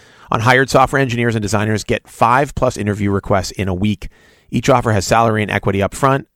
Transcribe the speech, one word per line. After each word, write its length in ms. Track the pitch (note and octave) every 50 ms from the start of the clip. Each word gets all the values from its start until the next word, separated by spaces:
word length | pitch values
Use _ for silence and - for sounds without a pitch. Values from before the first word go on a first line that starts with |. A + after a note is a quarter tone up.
| - - - - - -
On 80 | - A2+
Hired, 300 | G#2+ B2 B2+ C3 C3+ B2+
software 300 | - C3+ C3 B2 - C3+
engineers 340 | C#3 B2+ A2 A#2 A#2+ A#2+ A2
and 60 | A2+
designers 420 | G#2 G2 - G#2 G#2 A2 A2 G#2 -
get 240 | - A2+ - - -
five 460 | - - B2 A2+ A#2+ C3 D3 C#3+ -
plus 220 | - B2+ B2+ -
interview 340 | - G#2 G#2 G#2 G2+ G2+ G2+
requests 400 | G2 G2 - - G2+ F#2+ F2+ -
in 160 | - - G2
a 60 | F#2+ F#2
week. 340 | F2+ G2 G#2+ G#2 - - - - _ _ _ _ _ _ _
Each 200 | - B2 A2+ -
offer 220 | C3 B2 A#2 A#2+
has 140 | G#2+ G2+ F2+
salary 360 | - A#2 A2+ A#2 A#2 A2 G#2+ G#2
and 80 | G2
equity 320 | G2 G2+ - G#2 G2 G2 G2
up 100 | F#2+ -
front. 340 | - - C3+ C3+ C#3 - _ _